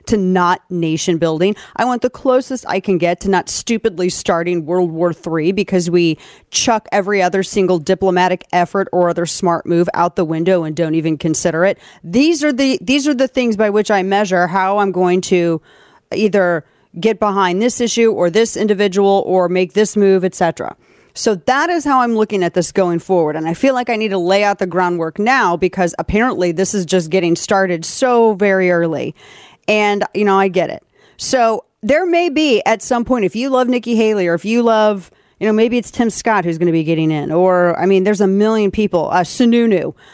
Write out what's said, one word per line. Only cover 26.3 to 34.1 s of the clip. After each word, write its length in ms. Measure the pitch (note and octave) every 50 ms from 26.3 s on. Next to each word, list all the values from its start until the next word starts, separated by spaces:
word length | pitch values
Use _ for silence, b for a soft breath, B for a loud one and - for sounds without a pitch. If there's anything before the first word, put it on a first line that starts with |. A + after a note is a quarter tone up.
| - F3+ F3+ F3
this 220 | E3 E3 F#3+ - -
is 120 | G3+ F3+
just 240 | D3+ F#3 F#3 E3 D#3
getting 240 | E3 F#3+ F3+ E3+ E3+
started 500 | - - - G#3+ G3 F#3+ F3+ F3+ D#3+ E3
so 500 | - - - C4+ B3+ B3 A#3 A3+ A3+ G#3+
very 360 | F3+ G#3 G3+ F#3+ F#3+ F#3 F3+
early. 460 | F3 E3+ E3+ E3 D#3 C3+ B2 B2+ B B B B B B B B B B B
And, 380 | - G#3+ G#3+ G#3 G#3 G3+ G3+ G3+ - -
you 100 | G3+ G#3
know, 140 | G3+ F#3+ G3
I 80 | G3
get 240 | G3 E3+ F3+ E3+ -
it. 140 | - - - b b b b b b
So 480 | - - - C4 B3+ A#3 A3+ A3 - - _ _ _
there 240 | - A3 C#4 D#4 F#4
may 220 | F4 E4+ E4+ F4 F4
be 360 | C4 D4+ D#4 D4 A#3 G#3 -
at 180 | - A3+ G3
some 220 | - - - A#3+ A#3
point, 200 | - B3+ B3 G3
if 100 | F3 -
you 160 | G#3+ B3+ C#4
love 180 | C4 B3+ B3+ A#3+
Nikki 280 | B3+ B3 A3 A#3 A#3
Haley 320 | A3 A3 A3